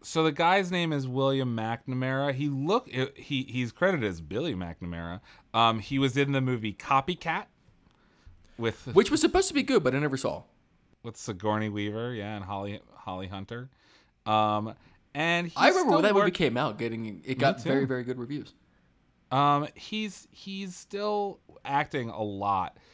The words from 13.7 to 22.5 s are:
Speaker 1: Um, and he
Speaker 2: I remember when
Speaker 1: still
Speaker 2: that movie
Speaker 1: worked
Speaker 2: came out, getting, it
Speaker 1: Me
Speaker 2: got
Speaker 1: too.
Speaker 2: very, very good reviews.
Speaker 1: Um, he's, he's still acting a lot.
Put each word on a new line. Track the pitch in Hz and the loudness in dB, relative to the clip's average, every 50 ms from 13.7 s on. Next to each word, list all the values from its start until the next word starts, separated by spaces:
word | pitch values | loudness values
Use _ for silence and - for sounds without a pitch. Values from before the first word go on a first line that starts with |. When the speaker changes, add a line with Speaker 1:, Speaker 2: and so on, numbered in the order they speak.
| _ _ _ _ _ _ _ _ _ _ _ | _ _ _ _ _ _ _ _ _ _ _
Speaker 1:
Um, | 110 107 107 107 107 107 107 107 110 - - _ _ _ _ _ _ - | 2 2 4 4 4 2 0 -2 -6 -10 -14 _ _ _ _ _ _ -6
and | 143 160 170 170 170 175 | -2 0 0 0 0 -2
he | 170 - | -4 2
Speaker 2:
I | - 185 - | 4 6 6
remember | 370 381 349 226 | 6 6 4 4
when | - 311 | 4 6
Speaker 1:
still | 202 | 6
Speaker 2:
that | 214 202 | 6 6
movie | 196 208 | 6 4
Speaker 1:
worked | 180 - | 4 2
Speaker 2:
came | - 170 127 117 | 2 2 2 2
out, | 123 147 127 104 107 | 0 0 -2 -2 -4
getting, | 117 113 113 113 113 110 101 110 - | -4 -4 -4 -6 -6 -8 -10 -10 -8
it | |
Speaker 1:
Me | 127 131 | -6 -2
Speaker 2:
got | 127 139 139 - 123 | 2 2 2 2 0
Speaker 1:
too. | 113 - | 0 0
Speaker 2:
very, | 135 139 135 | 2 2 2
very | 127 131 123 120 | 0 -2 -2 -4
good | 123 123 127 | -6 -6 -6
reviews. | 120 123 147 139 - - - _ _ _ _ _ _ _ _ _ _ _ _ _ _ _ | -8 -8 -8 -10 -10 -12 -18 _ _ _ _ _ _ _ _ _ _ _ _ _ _ _
Speaker 1:
Um, | 135 139 143 143 143 143 147 - - | 2 4 4 4 4 2 0 -4 -8
he's, | - - - 214 214 214 202 - - - _ | -14 -12 -8 -6 -4 -4 -6 -8 -12 -18 _
he's | _ - - 196 196 190 196 185 180 | _ -18 -14 -12 -10 -10 -10 -10 -12
still | - - - 202 202 208 208 208 208 202 196 - - _ - - - - | -14 -12 -10 -8 -4 -2 -2 -2 -2 -2 -4 -8 -12 _ -20 -20 -14 -6
acting | 131 139 143 151 - - 139 120 113 | 0 0 0 0 0 -2 -4 -4 -4
a | 80 92 107 | -4 -6 -6
lot. | 104 98 98 101 101 | -4 -4 -2 0 2